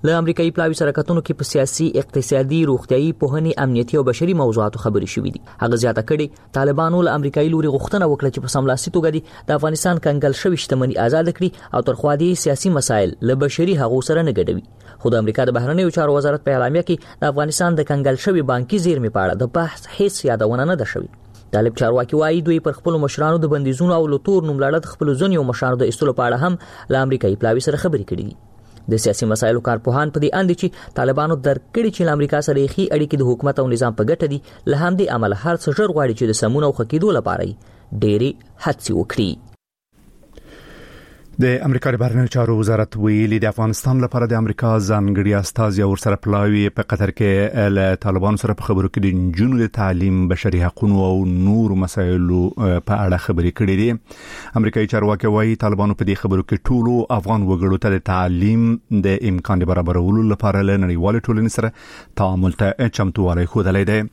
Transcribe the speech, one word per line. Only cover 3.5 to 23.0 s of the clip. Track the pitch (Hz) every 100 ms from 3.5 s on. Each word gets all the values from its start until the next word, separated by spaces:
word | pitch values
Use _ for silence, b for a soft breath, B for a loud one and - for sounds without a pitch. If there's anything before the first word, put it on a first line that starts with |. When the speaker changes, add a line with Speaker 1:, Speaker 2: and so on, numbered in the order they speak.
| -
Speaker 1:
امنیتي | 139 120 120 156
او | 127
بشري | 120 165 175
موضوعاتو | 131 110 107 107
خبرې | 113 104 95
شوې | - 95 -
دي. | B B
هغه | 117 120
زیاته | 120 110 107
کړې، | 151 147 - - 135
طالبانو | 139 139 165 175 175
له | 143
امریکایي | 143 147 156
لوري | 160 151 135
غوښتنه | - 202 170
وکړه | 143 139
چې | 139
په | 127 143
سملاسي | 131 127 - 175
توګه | 160
دي | 156 B B -
د | -
افغانستان | 156 160 185 170 156
کنګل | 143 139 135
شوې | 202 165
شتمني | - 131 127 - 117
آزاده | 156 165 170
کړي | 180 B B
او | 123 123
تر | -
خوا | 147 147
دې | 170 180
سیاسي | 160 135 190 156
مسایل | - 110 92 - 113
له | 131 143
بشري | - 175 170
هغو | 123 127 127
سره | 160 160
نه | 104
ګډوي. | 90 90 - - B B
خو | 120 117
د |
امریکا | 107 107 123
د | 123
بهرنیو | 123 165 180 165
چارو | 151 143
وزارت | 143 147 143
په | 135
اعلامیه | 123 160 170
کې | 170 - - 147
د |
افغانستان | 143 151 151 175 165
د | 147
کنګل | 143 139 135 -
شوې | 180 131
بانکي | 123 123 208 175
زیرمې | 147 113 107
په | 95
اړه | 95
د | 123 170
بحث | 165 - - -
هیڅ | 202 - 139
یادونه | 113 107 120 147
نه | 180
ده | 107
شوې. | - - - - - - 104
طالب | 117 113
چارواکي | 117 123 123 151
وایي، | 156 165 160
دوی | 165 156
پر | 135
خپلو | 175 165